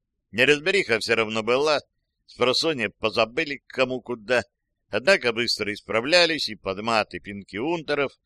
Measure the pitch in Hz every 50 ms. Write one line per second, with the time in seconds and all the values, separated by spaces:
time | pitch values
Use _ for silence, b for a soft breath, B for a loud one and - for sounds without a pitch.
0 | _ _ _ _ _ _ - 104 127 131 147 147 147 185 190 196 156 - 113 107
1 | - - 113 110 113 107 110 113 107 113 123 131 147 156 147 131 - _ _ _
2 | _ _ _ _ _ _ - - 120 127 123 - - 165 156 127 110 101 - _
3 | - 110 87 214 113 110 120 143 165 143 143 127 _ _ - - 131 127 127 123
4 | - - 123 117 104 101 127 120 107 - _ _ _ _ _ _ _ _ - 110
5 | 123 - 196 165 123 120 110 113 120 110 - - 107 98 104 95 - - - 110
6 | 113 143 170 180 175 160 160 143 - - 107 - - 98 95 92 107 117 113 110
7 | 101 - - 87 - 95 101 101 95 - - 98 123 160 175 170 143 - 147 143
8 | 139 127 - _ _